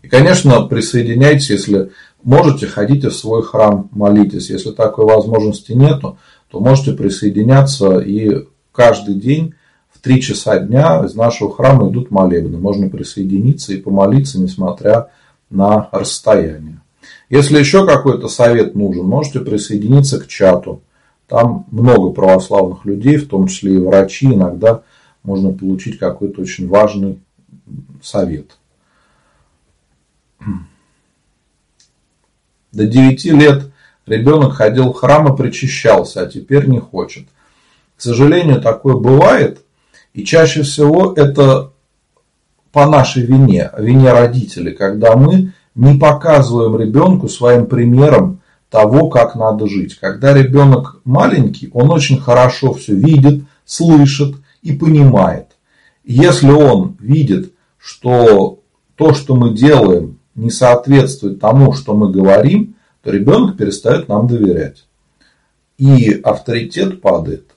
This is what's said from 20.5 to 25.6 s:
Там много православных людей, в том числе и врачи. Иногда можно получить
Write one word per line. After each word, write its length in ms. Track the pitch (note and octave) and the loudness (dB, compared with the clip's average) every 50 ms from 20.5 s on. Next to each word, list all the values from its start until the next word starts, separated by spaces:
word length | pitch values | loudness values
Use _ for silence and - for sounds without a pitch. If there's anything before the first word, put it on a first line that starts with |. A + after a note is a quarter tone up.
| F2+ F2+ - - - - _ _ _ _ _ _ _ _ _ _ | 2 0 -4 -10 -16 -16 _ _ _ _ _ _ _ _ _ _
Там 380 | - A2+ A#2+ B2 G2+ F#2+ - - | -2 0 0 0 -2 -6 -12 -10
много 400 | - G#2+ A#2+ B2+ A#2+ G2+ F#2 F2+ | -4 0 2 2 2 2 0 -4
православных 760 | - - G2 F#2+ F#2+ F#2 - - G#2 G2+ F#2+ F2+ F2+ - - | -4 -2 2 2 2 2 0 -2 -2 -2 -2 -2 -6 -10 -8
людей, 320 | G#2 G2+ G2+ A2+ C3+ D3+ C#3+ | -8 -8 -2 0 0 0 0
в 100 | C#3+ - | -2 -6
том 200 | G2+ F#2+ F#2+ F#2 | -4 -4 -4 -4
числе 260 | - - - G2 F#2+ | -4 -6 -4 -2 0
и 40 | F#2 | 0
врачи. 480 | F2+ F#2+ G2 G2 F#2+ F#2+ - - C3+ | 0 2 2 2 0 0 -4 -2 0
Иногда 560 | C3+ A#2 G2 F#2 F2 F2 F2+ G#2+ A2+ A#2 A#2 _ _ _ _ _ _ _ _ | 0 2 0 -2 -2 -4 -2 0 0 0 -2 _ _ _ _ _ _ _ _
можно 300 | _ G2 G2 G2 G2 F#2+ | _ -8 -6 -4 -4 -4
получить 460 | F#2 - | -6 -6